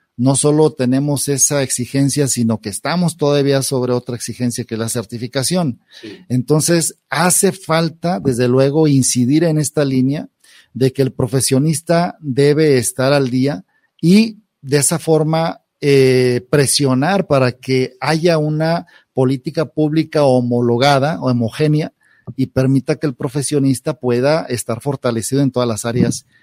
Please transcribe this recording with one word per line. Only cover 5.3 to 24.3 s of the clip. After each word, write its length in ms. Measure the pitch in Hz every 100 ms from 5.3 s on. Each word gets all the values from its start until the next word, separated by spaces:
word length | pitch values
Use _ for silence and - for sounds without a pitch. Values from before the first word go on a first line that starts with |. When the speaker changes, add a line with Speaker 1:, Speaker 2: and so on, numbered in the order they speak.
| 139 127 180 160 117 _ -
Speaker 2:
Sí. 160 | - - -
Speaker 1:
Entonces, 680 | 127 123 151 143 170 156 - _
hace 420 | 135 180 - 190
falta, 680 | 180 - 160 165 165 170 190
desde 280 | 143 120 123
luego, 400 | 131 135 147 156
incidir 560 | 139 123 127 123 151
en 140 | 170 156
esta 280 | 143 - 143
línea 440 | 131 131 147 - _ _ - _
de 200 | 110 131
que 80 | 131
el 100 | 131
profesionista 1000 | - 127 135 120 131 151 151 - 170 175 -
debe 560 | 151 123 143 147 156 131
estar 340 | 113 - 131
al 160 | 143 135
día 360 | 127 135 170 - _ _ _
y 360 | 160 202 226 220 _ _
de 160 | 139 143
esa 200 | 139 165
forma, 600 | - 156 156 160 165 - _ _ 147
eh, 600 | 139 131 127 123 123 -
presionar 800 | 147 135 - 139 127 151 196 -
para 240 | 139 127
que 440 | - - 131 127 -
haya 380 | 135 160 175 160
una 480 | 151 151 160 170 180 _ _
política 520 | - 131 135 165 151 151
pública 580 | - 151 156 156 156
homologada 960 | 143 127 120 120 120 120 139 139 143 180
o 80 | 131
homogénea 600 | 123 113 - 151 151 160 - _ _ - 123
y 80 | 131
permita 480 | - 131 135 127 151
que 100 | 156
el 80 | 127
profesionista 840 | 143 143 131 147 135 127 - 143
pueda 440 | 123 120 135